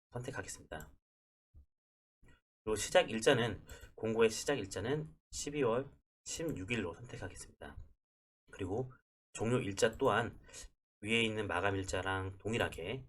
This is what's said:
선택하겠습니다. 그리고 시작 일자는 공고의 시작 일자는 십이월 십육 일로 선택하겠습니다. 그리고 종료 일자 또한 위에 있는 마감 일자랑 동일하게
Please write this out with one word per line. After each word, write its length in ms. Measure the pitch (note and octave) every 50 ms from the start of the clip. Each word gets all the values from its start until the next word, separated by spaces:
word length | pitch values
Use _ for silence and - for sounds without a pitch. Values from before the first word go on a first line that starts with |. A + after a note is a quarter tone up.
| _ _
선택하겠습니다. 760 | - B2 B2+ - - - F#2+ - - - - - - D#2 - - - _ _ _ _ _ _ _ _ _ _ _ - - - _ _ _ _ _ _ _ _ _ _ _ - - - _ _ _ _ _ _
그리고 120 | G#2+ G#2+
시작 340 | G2+ - - - F#3 F3 -
일자는 520 | G#2+ A2 A2+ D#3 C#3 A#2 A#2 A#2 G2+ - - - - - - - -
공고의 360 | - - A2 A2 A2+ A2+ A2
시작 280 | A2+ - - - C#3+ B2+
일자는 540 | G2 G2 - F#2+ G2 B2 D3 D#3 D#3 D#3 - - _ _
십이월 600 | - - - C#3+ C#3+ D3 C3+ A2+ A2 B2 C#3 C#3+ - - _ _ _ _ _
십육 460 | - - - E3 D#3+ B2 F#2 F#2 F#2+
일로 240 | A#2+ A2+ F#2+ E2+ E2+
선택하겠습니다. 800 | - A#2+ - - - G2+ F2+ - - - - - _ D2+ D2 D#2 - - - - _ _ _ _ _ _ _ _ _ _ -
그리고 420 | - - G2+ F2+ G2 A#2 C3 B2+ - - _ _ _ _ _ _
종료 260 | - - G#2+ A2+ B2 A#2+
일자 380 | D#2+ F#2+ G2 - - A2+ -
또한 420 | - C3+ B2 G2+ A2 A#2 G#2 - - - - - - - - - _ _ _ _ _
위에 220 | - - A2+ A#2
있는 240 | A2+ A2 G#2+ G#2+ G#2
마감 300 | - E2 F2 F#2 G2+ G2
일자랑 600 | F#2+ F#2 F#2+ - F#2 F2+ F#2+ F#2+ F#2+ F#2 F#2+ F#2+ -
동일하게 680 | - G2+ A2+ A2+ F#2+ E2 - - E2 F#2+ B2 C3 B2+